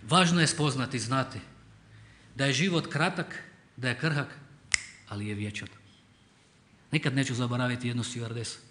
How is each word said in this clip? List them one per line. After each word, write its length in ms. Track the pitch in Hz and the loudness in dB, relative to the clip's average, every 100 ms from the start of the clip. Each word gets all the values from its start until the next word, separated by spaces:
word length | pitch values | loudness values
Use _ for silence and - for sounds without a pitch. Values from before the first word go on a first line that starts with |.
| 113 | 6
Važno 320 | 170 175 175 | 6 6 6
je 60 | 156 | 4
spoznati, 520 | - 147 131 120 123 | 4 0 0 -2 -2
znati 420 | 110 135 127 107 - - - - - - - - - | 0 0 0 -6 -14 -20 -20 -20 -20 -20 -20 -20 -18
da 120 | - 139 | 0 2
je 60 | |
život 340 | 127 185 170 - | 4 2 2 0
kratak, 560 | 143 175 180 - - - - - - | 0 0 0 -6 -10 -14 -20 -20 -4
da 120 | 123 | -2
je 100 | 120 | 0
krhak, 400 | 160 143 135 - - - - - - - - | 0 0 -4 -10 -20 -20 -4 -2 -2 -18 -10
ali 200 | 101 104 | -8 -6
je 60 | |
vječan. 340 | 101 104 101 - - - - _ _ _ _ _ _ _ _ - | -4 -6 -8 -14 -18 -20 -20 _ _ _ _ _ _ _ _ -4
Nikad 220 | 156 151 | -2 0
neću 200 | 131 135 | 0 0
zaboraviti 540 | 120 123 123 123 120 120 | 0 0 0 0 0 -2
jednu 140 | 120 | -2
stewardess. 540 | 110 120 117 113 110 - - | -4 -6 -6 -6 -8 -10 -18